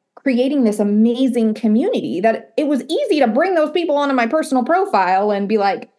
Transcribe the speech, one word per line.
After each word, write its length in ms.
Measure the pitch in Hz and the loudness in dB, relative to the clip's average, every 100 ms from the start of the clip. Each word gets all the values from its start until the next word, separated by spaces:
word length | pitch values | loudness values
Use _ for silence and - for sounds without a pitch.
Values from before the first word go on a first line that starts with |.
| _ - | _ -6
creating 480 | 269 240 269 294 | -2 0 0 2
this 160 | 220 208 | 0 2
amazing 760 | 208 208 226 240 269 240 220 | 2 4 2 2 0 2 0
community 640 | 214 220 220 403 226 - 165 | 0 0 2 0 -2 -4 0
that 320 | 220 226 - - | 0 -2 -4 -4
it 100 | 294 | -2
was 160 | 262 277 | -2 -4
easy 300 | 381 523 302 | -4 -2 0
to 80 | 233 | 0
bring 280 | 233 370 339 | 2 0 0
those 160 | 302 | 0
people 240 | 349 330 285 | -2 -2 0
onto 180 | 277 254 | 0 0
my 120 | 226 | 0
personal 360 | 311 - 262 | -2 -2 -2
profile 680 | 262 359 392 196 180 190 208 | 0 0 0 0 2 2 0
and 160 | 202 196 | -2 -2
be 80 | 214 | 0
like 320 | 196 170 - | 0 -2 -8